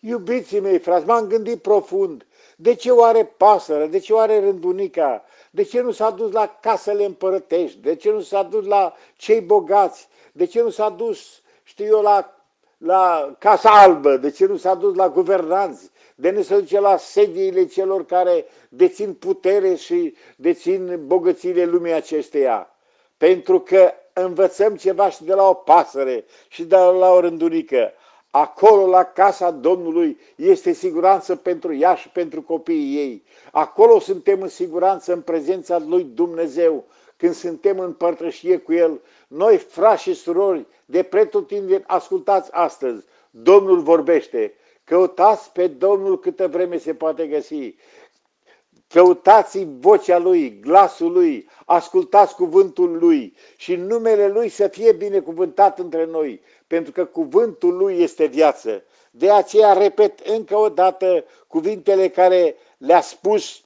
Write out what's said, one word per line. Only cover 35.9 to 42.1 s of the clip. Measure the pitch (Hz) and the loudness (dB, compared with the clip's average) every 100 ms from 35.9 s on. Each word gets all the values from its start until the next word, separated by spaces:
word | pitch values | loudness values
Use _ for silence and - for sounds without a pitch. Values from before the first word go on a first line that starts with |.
| 180 | -4
Dumnezeu, | 160 113 175 165 165 139 170 147 - _ _ _ | -4 -6 -6 -4 -8 -2 -2 -2 -10 _ _ _
când | 170 | -4
suntem | 160 175 160 196 190 | -4 -10 -4 -4 -4
în | 185 | -8
părtășie | 156 170 160 170 131 170 180 | -4 -4 -4 -10 -10 -4 -4
cu | - | -2
El. | 165 170 143 _ _ _ | 0 0 -2 _ _ _
Noi, | 143 202 190 | -4 0 0
frați | - - 208 202 | -2 0 0 0
și | - | -4
surori, | 185 - 170 196 175 - _ | -8 -6 -2 -2 -4 -8 _
de | _ 160 | _ -4
pretutindeni, | 190 196 214 208 185 202 190 190 - | -2 0 0 -2 -6 -10 -2 -4 -2
ascultați | 185 - | -6 -4